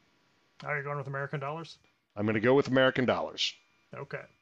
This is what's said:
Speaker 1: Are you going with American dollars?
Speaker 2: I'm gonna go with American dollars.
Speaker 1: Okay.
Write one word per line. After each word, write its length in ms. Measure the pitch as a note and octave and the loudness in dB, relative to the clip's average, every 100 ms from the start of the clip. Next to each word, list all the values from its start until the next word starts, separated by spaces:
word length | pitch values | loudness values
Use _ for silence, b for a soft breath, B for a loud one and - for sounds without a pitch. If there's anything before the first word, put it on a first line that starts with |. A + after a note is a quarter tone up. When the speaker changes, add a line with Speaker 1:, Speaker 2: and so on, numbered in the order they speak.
| _ _ _ _ _ - | _ _ _ _ _ -12
Speaker 1:
Are 140 | C#3 D3 | -6 -4
you 60 | |
going 140 | C#3+ D3 | -4 -6
with 100 | C3+ | -6
American 320 | C#3 C#3 D3 | -6 -6 -6
dollars? 380 | C#3 D#3+ D#3+ - _ _ _ G2+ | -6 -8 -12 -18 _ _ _ -4
Speaker 2:
I'm 100 | G#2+ | 0
gonna 140 | G#2+ | 2
go 140 | A#2 | 6
with 140 | C#3 C3 | 4 6
American 380 | C3 C3 C3 A2+ | 4 4 4 2
dollars. 480 | F2+ D#2 - - - _ _ _ | 2 -2 -4 -6 -6 _ _ _
Speaker 1:
Okay. 280 | B2+ C#3+ C#3 - _ | -14 -12 -12 -14 _